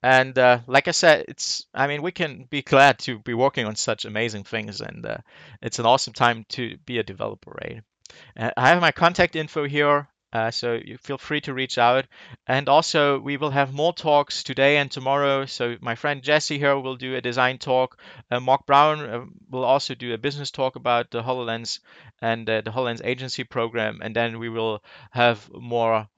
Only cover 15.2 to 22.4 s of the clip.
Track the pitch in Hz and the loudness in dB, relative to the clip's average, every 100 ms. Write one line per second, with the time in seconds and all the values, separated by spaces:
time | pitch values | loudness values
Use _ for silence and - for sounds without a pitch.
15.2 | 143 135 135 - 120 117 120 117 151 143 | 2 0 -2 -4 -4 -4 -8 -6 -4 -6
16.2 | 131 151 - 147 143 139 131 131 131 131 | 0 0 0 -2 0 0 -2 -8 -6 -6
17.2 | 123 120 127 131 - 127 127 _ - - | -4 0 0 0 -2 0 0 _ -20 -20
18.2 | - 123 127 135 - 139 151 151 147 113 | -6 -4 0 0 4 4 4 2 -6 -10
19.2 | 127 - _ 127 127 139 - 131 123 113 | -12 -20 _ -4 2 2 0 -10 -8 -4
20.2 | 131 143 143 - 131 131 123 120 120 117 | -4 -6 -10 -4 -4 -4 0 0 0 -6
21.2 | 117 127 120 113 113 - _ - 117 _ | -4 -4 -4 -6 -8 -12 _ -20 -20 _
22.2 | 117 113 | -4 -4